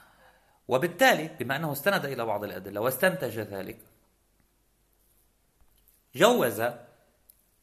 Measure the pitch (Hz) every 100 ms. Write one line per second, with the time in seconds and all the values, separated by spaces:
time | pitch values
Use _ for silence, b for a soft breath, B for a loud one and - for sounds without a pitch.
0 | B B B B B B - 131 175 -
1 | 262 175 160 - 123 135 160 135 202 190
2 | 139 123 113 101 101 92 95 101 123 127
3 | 185 165 123 110 101 98 95 - - _
4 | _ _ _ _ _ _ _ _ _ _
5 | _ _ _ _ _ _ _ _ _ _
6 | _ 127 214 240 127 101 120 - - _
7 | _ _ _ _ _ _